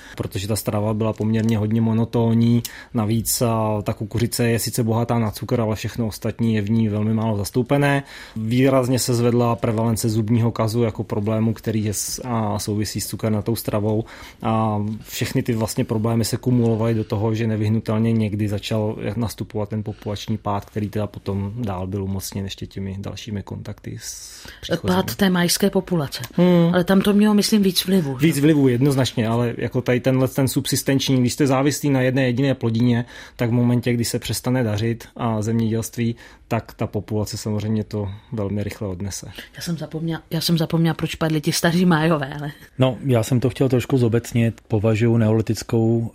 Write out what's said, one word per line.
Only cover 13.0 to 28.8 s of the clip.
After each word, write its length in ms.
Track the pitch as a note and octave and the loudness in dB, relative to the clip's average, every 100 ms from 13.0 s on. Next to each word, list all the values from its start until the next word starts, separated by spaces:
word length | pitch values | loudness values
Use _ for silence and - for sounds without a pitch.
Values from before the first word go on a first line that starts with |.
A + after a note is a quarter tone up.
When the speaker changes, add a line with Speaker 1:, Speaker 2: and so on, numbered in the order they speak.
Speaker 1:
s 60 | - | -6
cukernatou 480 | G2+ A2+ G#2+ G2+ A2+ | -4 -2 0 0 -4
stravou. 480 | - G#2+ G#2 A2 A#2 - - - | -2 -2 0 -2 -4 -10 -20 -8
A 400 | A2+ A2+ A2 G#2 G#2 A2 | -2 0 2 0 -4 -6
všechny 400 | - - A#2 C#3 | -10 -6 -4 -2
ty 100 | B2 | -2
vlastně 320 | A2+ A2 - B2 | -2 -2 -2 -2
problémy 400 | A2+ A2 A#2 G#2+ | 0 0 0 0
se 120 | A2+ | -2
kumulovaly 560 | - B2 A#2 A2 A2+ | 0 2 2 2 0
do 100 | A2+ | 0
toho, 320 | G#2+ G#2+ A2+ A2 | -2 -2 0 0
že 120 | A#2 | 0
nevyhnutelně 420 | G#2+ G#2+ A2+ - | 0 0 0 0
Hlavně 200 | A2 A2+ | 0 2
někdy 360 | A2+ A2 G#2 G#2+ | 2 0 0 -2
začal 500 | G2+ - A2 G#2+ A2 A2+ G#2 | -4 -2 -2 -2 -4 -6 -4
nastupovat 540 | A#2 - G#2+ G#2+ G#2 | -6 -6 -8 -6 -6
ten 140 | A2 | -6
populační 540 | G#2+ G#2+ - G#2 - A2 | -6 -8 -8 -8 -6 -6
pád, 280 | - G2+ - | -4 -4 -4
který 240 | A2 G#2 | -6 -4
teda 180 | A2 G#2 | -4 -6
potom 460 | - - G2 G2+ A2+ | -6 -6 -4 -4 -6
dál 300 | A#2+ F#2 F#2 | -6 -6 -6
byl 160 | G2+ | -4
umocněn 420 | F#2+ G2 - G2+ G2 | -4 -6 -6 -8 -8
ještě 200 | - A2 | -8 -12
těmi 300 | - G2 G2 | -8 -8 -8
dalšími 440 | G2 G2 - G2+ | -10 -10 -8 -8
kontakty 540 | F#2+ G2 G#2 G#2 - A2+ | -8 -10 -12 -14 -12 -12
s 460 | - - - - - - | -12 -14 -16 -18 -20 -14
příchozími. 340 | - F3 G3 F#3 | -6 -4 0 0
Speaker 2:
Pád 200 | F#3 - | 0 0
té 140 | G3+ | 2
majské 400 | F3+ F3 - G3 | 2 2 2 0
populace. 520 | G3 F3+ F3 C3+ - - - | 0 0 -2 -2 -6 -6 2
Speaker 1:
Hmm. 380 | F3+ F3 E3+ | 6 6 6
Speaker 2:
Ale 100 | F3+ | 4
tam 180 | F3 G3 | 4 4
to 120 | G3 | 4
mělo, 200 | G3+ G#3+ | 4 6
myslím, 300 | G#3 G3 A3 | 4 4 4
víc 220 | F#3+ F3+ F3+ | 4 2 2
vlivu, 340 | F#3+ C#3+ C3 | 2 2 2
že? 80 | D#3 | 2
Speaker 1:
Víc 120 | C#3+ | 4
vlivu, 280 | D3 D3+ C3+ | 6 6 6
jednoznačně, 600 | A#2+ | 4